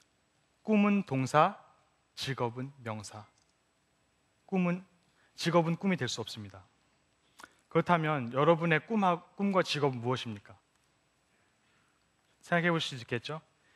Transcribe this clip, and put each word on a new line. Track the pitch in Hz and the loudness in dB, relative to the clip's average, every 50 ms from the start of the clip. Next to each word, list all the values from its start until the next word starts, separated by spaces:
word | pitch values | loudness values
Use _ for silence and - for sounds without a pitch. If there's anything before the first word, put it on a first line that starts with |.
| _ _ _ _ _ _ _ _ _ _ _ _ _ | _ _ _ _ _ _ _ _ _ _ _ _ _
꿈은 | 214 214 208 202 208 202 202 185 | 0 2 4 4 4 2 0 0
동사, | - 135 131 131 120 - 151 165 190 202 - - _ _ _ _ _ _ _ _ _ _ | -2 -2 -2 0 2 4 4 4 4 2 -4 -14 _ _ _ _ _ _ _ _ _ _
직업은 | - - 139 127 139 123 117 117 127 131 139 143 139 117 | -10 -8 -6 -4 -4 -4 -4 -4 -6 -10 -10 -12 -12 -10
명사. | 113 107 107 98 - - 107 101 - _ _ _ _ _ _ _ _ _ _ _ _ _ _ _ _ _ _ _ _ _ _ _ | -8 -8 -8 -10 -12 -16 -16 -18 -20 _ _ _ _ _ _ _ _ _ _ _ _ _ _ _ _ _ _ _ _ _ _ _
꿈은, | - 196 185 180 175 175 185 - - _ _ _ _ _ _ _ _ _ | -4 -2 0 0 0 -2 -4 -8 -14 _ _ _ _ _ _ _ _ _
직업은 | - - 170 165 175 160 165 165 | -6 -2 2 2 2 2 2 0
꿈이 | - 196 196 180 156 | -2 -2 -2 -2 0
될 | 131 117 | -2 -4
수 | - - | -6 -6
없습니다. | 107 - - 110 104 98 95 95 - _ _ _ _ _ _ _ _ _ _ _ _ _ _ - - - _ _ _ _ | -8 -10 -12 -14 -14 -16 -18 -20 -20 _ _ _ _ _ _ _ _ _ _ _ _ _ _ -20 -20 -20 _ _ _ _
그렇다면 | - 165 160 - 175 165 156 156 156 139 120 117 123 | 0 0 2 4 2 2 2 0 -2 -2 -2 -2 0
여러분의 | 131 151 165 170 156 165 170 156 151 - | 4 4 4 4 4 4 2 2 0 0
꿈하-, | - 226 214 196 180 175 160 - - _ | 0 0 2 2 2 2 0 -2 -8 _
꿈과 | - 202 202 190 185 160 | -4 -2 2 2 2 2
직업은 | - - 147 143 143 131 120 | 0 0 0 0 0 0 -2
무엇입니까? | 113 123 127 120 - 117 107 101 - - - - _ _ _ _ _ _ _ _ _ _ _ _ _ _ _ _ _ _ _ _ _ _ _ _ _ _ _ _ _ _ _ _ _ _ _ _ | -2 -2 -2 -2 -4 -8 -10 -12 -14 -18 -20 -20 _ _ _ _ _ _ _ _ _ _ _ _ _ _ _ _ _ _ _ _ _ _ _ _ _ _ _ _ _ _ _ _ _ _ _ _
생각해 | - - 175 170 165 175 | -6 -2 0 2 2 2
보실 | 165 160 - - 135 123 | 2 0 -2 -4 -8 -10
수 | 117 | -8
있겠죠? | - 131 113 - - 151 160 - _ _ _ _ _ _ | -6 -6 -6 -6 -8 -10 -12 -14 _ _ _ _ _ _